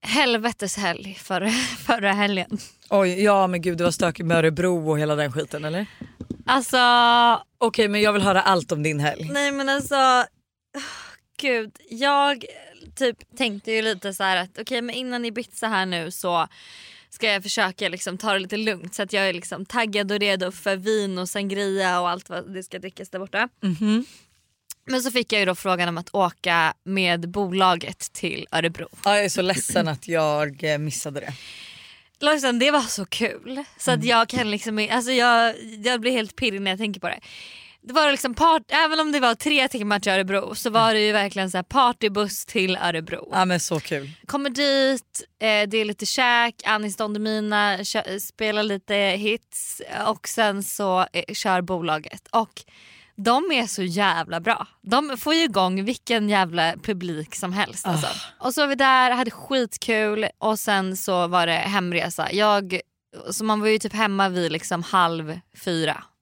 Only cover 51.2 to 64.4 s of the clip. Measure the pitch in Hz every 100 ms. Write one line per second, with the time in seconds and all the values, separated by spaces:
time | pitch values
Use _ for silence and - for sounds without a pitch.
51.2 | - 214 214 185 175 185 165 156 151 -
52.2 | _ 233 220 - - - - - _ -
53.2 | 208 247 359 285 233 - 185 175 202 170
54.2 | 160 165 175 226 220 _ - 240 294 262
55.2 | - 320 330 196 185 190 196 247 - 233
56.2 | 208 208 185 170 165 170 - 196 180 156
57.2 | 151 - 180 185 202 - - 165 151 -
58.2 | - - 254 262 285 269 269 262 254 247
59.2 | 240 - - 269 240 - - 220 214 214
60.2 | 214 - 220 220 - 196 190 185 - 185
61.2 | 175 180 170 170 175 202 180 170 170 170
62.2 | 156 190 214 202 196 180 - _ _ -
63.2 | - 190 220 214 214 214 208 214 220 196
64.2 | 196 180